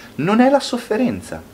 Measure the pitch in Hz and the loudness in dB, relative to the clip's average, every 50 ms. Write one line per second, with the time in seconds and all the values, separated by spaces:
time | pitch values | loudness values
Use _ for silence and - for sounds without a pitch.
0 | - - - - 147 190 220 240 254 269 285 269 - - 254 233 - - 214 208 | -20 -14 -8 -4 0 0 4 4 6 6 4 2 0 -2 -6 -6 -4 -4 -2 0
1 | 254 - 101 92 - - 85 78 - - | 0 -2 -2 -4 -8 -12 -14 -14 -14 -18